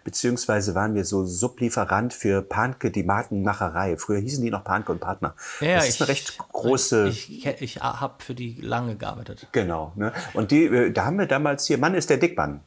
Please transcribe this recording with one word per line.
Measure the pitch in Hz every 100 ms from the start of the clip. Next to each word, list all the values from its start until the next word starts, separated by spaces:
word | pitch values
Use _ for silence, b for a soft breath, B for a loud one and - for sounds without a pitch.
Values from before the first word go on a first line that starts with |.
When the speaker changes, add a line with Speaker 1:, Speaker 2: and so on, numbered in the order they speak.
Speaker 1:
beziehungsweise | - - 123 120 - 104 101 90
waren | 110 104
wir |
so | 90 98 92
Sublieferant | 87 123 - 120 - 95 98 120
für | - 104 98
Panke, | - 101 123 131 110
die | 98
Markenmacherei. | 90 101 - 101 98 101 90 80 95 80
Früher | - 104
hießen | 117 139
die | 117
noch | 101
Panke | - 95 -
und | 175
Partner. | 147 - 156 - B B
Speaker 2:
Ja, | 151 180
Speaker 1:
Das | 135
ist | -
eine | 139
Speaker 2:
ich, | 139 -
Speaker 1:
recht | - -
große | - 117 131 - 113 98
Speaker 2:
ich, | 113 - - 139
ich, | -
ich | 139 -
hab | 123 - 139 -
für | -
die | 123 120 117
lange | 110 117 120 104
gearbeitet. | - 113 113 - -
Speaker 1:
Genau, | - 92 80 78 95
ne? | 110 - B
Und | - 107
die, | 147 160
äh, | 120 113
da | - 107
haben | 196
wir | 180
damals | 139 147 143 -
hier, | 135
Mann | 156 185
ist | -
der | 135
Dickmann. | 170 - 73 71